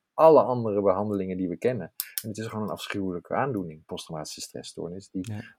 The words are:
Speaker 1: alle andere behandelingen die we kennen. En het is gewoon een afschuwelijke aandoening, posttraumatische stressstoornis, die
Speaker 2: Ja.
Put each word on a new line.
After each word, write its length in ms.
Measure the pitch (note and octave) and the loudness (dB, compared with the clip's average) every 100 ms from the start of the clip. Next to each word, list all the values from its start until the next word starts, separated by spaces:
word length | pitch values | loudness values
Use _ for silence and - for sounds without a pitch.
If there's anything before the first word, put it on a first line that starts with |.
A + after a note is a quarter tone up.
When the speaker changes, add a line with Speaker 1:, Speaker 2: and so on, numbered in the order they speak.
| _ | _
Speaker 1:
alle 280 | - D#3+ C#3+ | 6 8 10
andere 400 | G#2+ B2 A2+ G2+ | 8 2 0 2
behandelingen 540 | G2 F#2 G#2+ G2+ F#2 F#2 | 4 2 0 -2 -2 -2
die 120 | F2+ | -2
we 80 | E2+ | 0
kennen. 360 | A#2+ G2 D#2+ - - - | -2 -2 -6 -8 -10 -8
En 60 | A2+ | -8
het 100 | G#2+ | -8
is 80 | A2 | -6
gewoon 180 | G#2+ | -6
een 60 | G#2 | -6
afschuwelijke 640 | - - G#2 F#2+ F2 - | -6 -6 -4 -4 -4 -4
aandoening, 500 | F#2+ C#3 G#2+ F2 D#2 - | -2 0 -2 -6 -10 -12
posttraumatische 540 | F2 - D#2+ D2+ - | -12 -10 -10 -10 -12
stressstoornis, 680 | - B1+ - - E2 F#2 - | -12 -14 -14 -10 -10 -10 -10
die 220 | F#2+ F#2 | -8 -6
Speaker 2:
Ja. 80 | G#2+ - | -8 -10